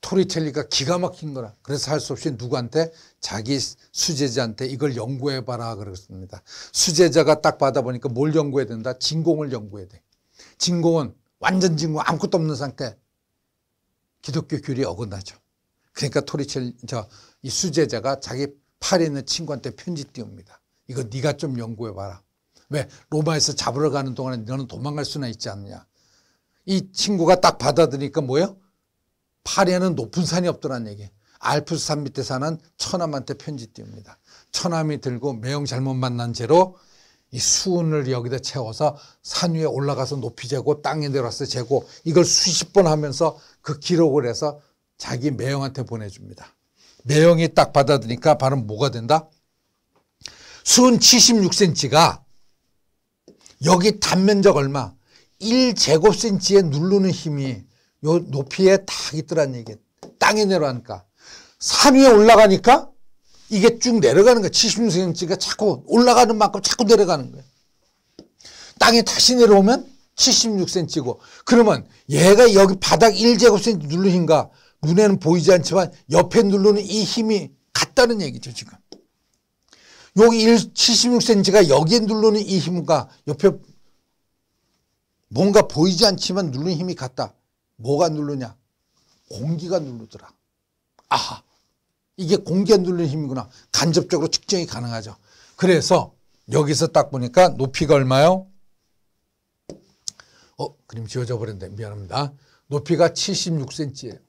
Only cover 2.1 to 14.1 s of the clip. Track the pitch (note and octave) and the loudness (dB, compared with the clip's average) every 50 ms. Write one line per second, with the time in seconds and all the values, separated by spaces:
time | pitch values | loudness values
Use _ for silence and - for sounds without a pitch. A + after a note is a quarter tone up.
2.1 | C#3 - - D#3+ C3+ G#2 B2 B2 B2 C3 A#2+ A#2 - D#3 E3 E3 E3 _ _ _ | -12 -8 -6 -8 -8 -8 -8 -6 -6 -6 -6 -4 -2 -2 -4 -4 -6 _ _ _
3.1 | _ _ - - - G#2+ G#2+ A#2 C#3+ C3+ A2+ - - _ _ _ _ - - - | _ _ -14 -10 -10 -10 -6 -4 -4 -4 -6 -10 -12 _ _ _ _ -6 -4 -4
4.1 | E3 C3+ C#3+ C3+ A2+ B2+ B2 A#2 G#2 - C3+ B2+ C3+ B2 D3 D3 B2+ A#2 G#2+ A#2+ | -2 -2 -4 -4 -2 -4 -6 -6 -8 -10 -10 -10 -8 -6 -6 -6 -4 -6 -8 -8
5.1 | C#3 B2+ B2+ D3 C3+ C3 - - B2 A2+ A#2 A2+ A2+ G2 G#2 G2 F#2 F2 - _ | -8 -8 -6 -6 -6 -8 -8 -10 -10 -10 -10 -10 -10 -12 -14 -14 -16 -18 -20 _
6.1 | F#2 F#2 F#2 F#2 - G#2 _ _ - - - - - - - - D#3+ D#3 F#3 E3 | -18 -18 -18 -18 -20 -20 _ _ -20 -20 -20 -10 -4 -2 -2 0 2 2 2 4
7.1 | C3 E3 D3+ D3 D3+ D3 - D#3+ D3 - D3 C3+ B2 D3 A#2+ B2 B2+ A#2+ - C#3 | 4 2 2 2 2 2 0 -2 0 0 -2 0 0 -2 -4 -4 -8 -8 -8 -8
8.1 | B2 A#2+ C#3+ D#3 D3+ D#3+ D3 C#3+ B2+ C#3 C3 - A#2+ A2+ A2 B2+ B2 _ - - | -4 -2 -2 0 0 -2 -2 -2 -2 -4 -4 -4 -8 -10 -10 -10 -10 _ -8 -6
9.1 | D#3 D#3+ D#3+ E3+ D#3+ D3+ D3+ C#3 B2+ A#2 G#2+ G#2 G2 G#2 F#2 F2+ _ _ _ _ | -4 -2 -2 -2 -2 -2 -4 -8 -10 -12 -12 -14 -18 -18 -20 -20 _ _ _ _
10.1 | _ _ _ _ _ _ - _ _ _ - F#3 F3 E3+ D#3+ E3+ E3 D#3+ C#3 G#2 | _ _ _ _ _ _ -20 _ _ _ -4 -4 -2 0 0 0 0 0 -4 -6
11.1 | - _ _ _ _ _ - - F#3 F#3 F#3 F#3 E3 D3 D3+ E3 D3+ D3+ - - | -12 _ _ _ _ _ -4 -2 0 0 0 0 0 -2 -4 -4 -4 -4 -4 -4
12.1 | D3+ D3+ - F#3+ - F3+ D#3+ D#3 D3+ A#2+ C#3+ C3+ A#2+ _ C#3 A#2+ - _ _ _ | -4 -4 -4 -2 -2 -2 -2 -2 -6 -6 -10 -12 -10 _ -12 -12 -12 _ _ _
13.1 | _ _ _ _ _ _ _ _ _ _ _ _ _ _ _ _ _ _ _ _ | _ _ _ _ _ _ _ _ _ _ _ _ _ _ _ _ _ _ _ _